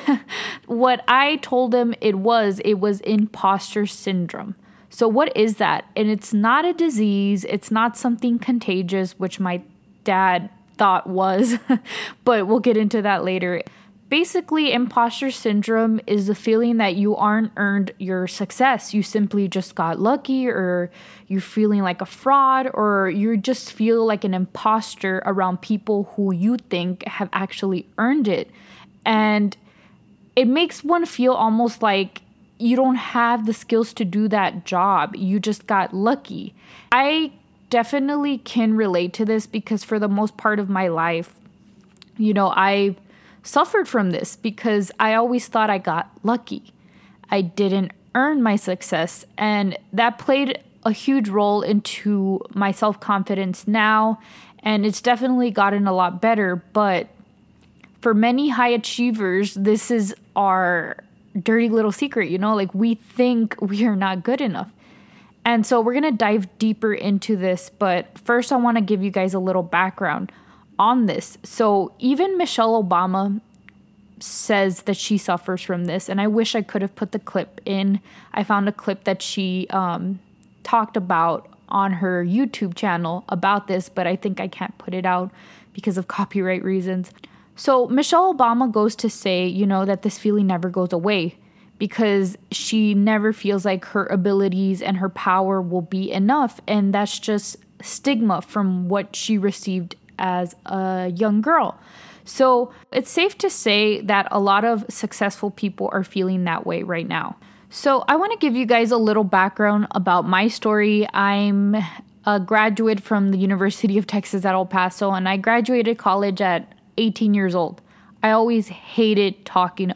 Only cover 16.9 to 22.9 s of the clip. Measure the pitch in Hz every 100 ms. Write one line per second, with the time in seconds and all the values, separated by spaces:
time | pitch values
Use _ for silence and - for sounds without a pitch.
16.9 | 180 202 208 208 214 220 - 202 202 190
17.9 | - 190 185 180 - 196 - 262 240 -
18.9 | 214 196 214 202 202 196 190 185 - 165
19.9 | 165 202 285 285 262 254 - 185 180 175
20.9 | - - - _ 190 - - 214 208 190
21.9 | 180 185 - 269 277 269 262 262 - 214